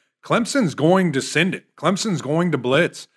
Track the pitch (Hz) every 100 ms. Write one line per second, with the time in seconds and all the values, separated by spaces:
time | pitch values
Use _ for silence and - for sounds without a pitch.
0 | _ _ - 180 233 285 190 123 156 185
1 | 180 135 123 147 180 160 - _ 156 196
2 | 220 160 131 156 175 151 120 139 170 -
3 | -